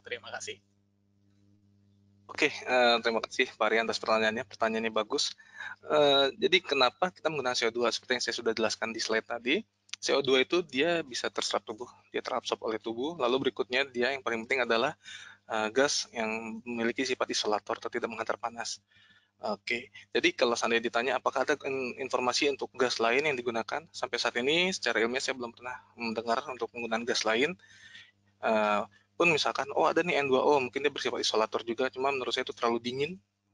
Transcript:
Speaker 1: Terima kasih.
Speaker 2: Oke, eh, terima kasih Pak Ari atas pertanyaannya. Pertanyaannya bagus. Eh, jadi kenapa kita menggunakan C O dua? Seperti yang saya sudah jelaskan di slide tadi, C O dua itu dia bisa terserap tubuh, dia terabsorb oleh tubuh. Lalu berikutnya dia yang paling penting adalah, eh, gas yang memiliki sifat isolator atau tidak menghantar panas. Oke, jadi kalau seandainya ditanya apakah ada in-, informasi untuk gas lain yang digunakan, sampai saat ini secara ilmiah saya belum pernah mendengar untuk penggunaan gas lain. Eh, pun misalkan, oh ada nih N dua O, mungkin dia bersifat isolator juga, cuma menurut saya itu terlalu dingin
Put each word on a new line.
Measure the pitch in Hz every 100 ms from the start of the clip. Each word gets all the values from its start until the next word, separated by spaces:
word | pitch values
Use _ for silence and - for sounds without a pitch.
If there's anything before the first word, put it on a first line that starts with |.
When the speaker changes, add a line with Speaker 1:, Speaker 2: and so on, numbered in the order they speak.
Speaker 1:
Terima | - 117 113
kasih. | 117 - 110 _ _ _ _ _ _ 101 101 _ _ _ _ _ _ _ _ -
Speaker 2:
Oke, | - 147
eh, | - - 127 120 117
terima | 117 110
kasih | - - 123
Pak | - 107
Ari | 113
atas | 113 107
pertanyaannya. | - 110 110 113 -
Pertanyaannya | - 113 113 113
bagus. | 110 110 143 - - - - - -
Eh, | - 151 143 139 135 -
jadi | - 180
kenapa | - 139 123 - 185
kita | - 156
menggunakan | 151 123
C | 123 117
O |
dua? | 120 117
Seperti | - - 123
yang |
saya | - -
sudah | 117 110
jelaskan | 110 - 113 113
di |
slide | - 110 -
tadi, | 117 120 185 - _ _ -
C | - 139
O |
dua | 135 131
itu | 131 175
dia | 170 127 165 165
bisa | 139 113 110
terserap | - - - -
tubuh, | 107 123 - _
dia | 117
terabsorb | - 123 - 113
oleh | 113 110
tubuh. | 117 117 143 170
Lalu | 120 131 131
berikutnya | - 127 127
dia | 139 120 123 135
yang |
paling | 120 113 113
penting | 131
adalah, | 120 113 135 - - - - - -
eh, | 110 107 120
gas | 143 - - -
yang | 110 110 113 113
memiliki | 120 117 117 127
sifat | 131 127 131 123
isolator | 107 104 - 117
atau | -
tidak | 120 113
menghantar | 110 113 113
panas. | 117 117 110 - _ _ _ _ _ _
Oke, | 110 104 - 117 - - -
jadi | 117 170 -
kalau | 123 117
seandainya | 113 117 113
ditanya | 120 131 127
apakah | 127 135
ada | 131 147 139
in-, | 135 123 123
informasi | 131 123 123 - 143
untuk | 135 - -
gas | 123 -
lain | 113 127 156
yang | 127
digunakan, | 120 113 - 143 165
sampai | - - 120
saat | 117 120
ini | 131 165 180
secara | 185 123 110
ilmiah | 117 127
saya | - 131
belum | 120
pernah | - 123 123 - 117
mendengar | 117 110 117 117 147
untuk | 123 113
penggunaan | 120 117 113
gas | 120 110 107
lain. | 113 151 185 - - - - - _ _ _
Eh, | 117 107 107 104 110 _ _
pun | - 170
misalkan, | 147 120 127 135 151
oh | 156
ada | 165
nih | 170 143
N | 139
dua | 127 143
O, | 143
mungkin | 123 135
dia | 143
bersifat | 135 120 117
isolator | - 110 110 117 117
juga, | 117 131
cuma | 127 135
menurut | 139 120
saya | 127 127
itu | -
terlalu | 120 117
dingin | 123 131 151 190 _ _ _